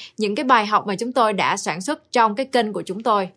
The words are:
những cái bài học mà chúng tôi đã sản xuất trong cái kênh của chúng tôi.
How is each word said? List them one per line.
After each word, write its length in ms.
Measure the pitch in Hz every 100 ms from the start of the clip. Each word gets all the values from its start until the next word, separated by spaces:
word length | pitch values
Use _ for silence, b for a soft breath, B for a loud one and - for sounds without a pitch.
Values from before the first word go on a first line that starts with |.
| B -
những 160 | 208
cái 100 | 208
bài 220 | 262 240 208
học 200 | 214 202
mà 80 | 190
chúng 160 | 233
tôi 200 | 254 220
đã 240 | 196 135 196
sản 240 | 208 165
xuất 320 | 190 302 _
trong 220 | 254 220
cái 120 | 208 269
kênh 260 | 247 214
của 100 | 196
chúng 200 | 165 190
tôi. 260 | 233 202 185